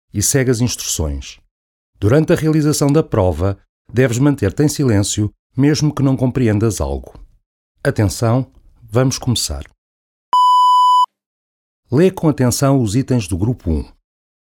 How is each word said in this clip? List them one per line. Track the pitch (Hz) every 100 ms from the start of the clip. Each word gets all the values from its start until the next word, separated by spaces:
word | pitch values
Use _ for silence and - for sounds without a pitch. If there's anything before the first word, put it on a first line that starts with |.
| _
e | 104
segue | 101 139 127
as | 113
instruções. | 120 - - - 78 69 - - _ _ _ _ _ _
Durante | 98 143 160
a | 165
realização | 156 156 151 143 143
da | 156
prova, | 156 110 92 78 95 101 _ _ -
deves | 123 127 113
manter-te | 147 139 95 -
em | 151
silêncio, | - 131 101 101 - 104 - _ -
mesmo | 143 151 151 -
que |
não | 135 131
compreendas | 131 131 113 104 113 90
algo. | 69 69 - - - _ _ _ _ _
Atenção, | 143 - 101 - 113 127 127 _ _ _
vamos | - 113 131 -
começar. | 123 110 - 69 - _ _ _ _ _ _ 988 988 988 988 988 988 988 1017 _ _ _ _ _ _ _ _
Lê | 127 185
com | 185 160
atenção | 143 123 - 139 139
os | 110
itens | 117 127 123 92
do | 87
grupo | 107 110 85
um. | 78 - _ _ _ _ _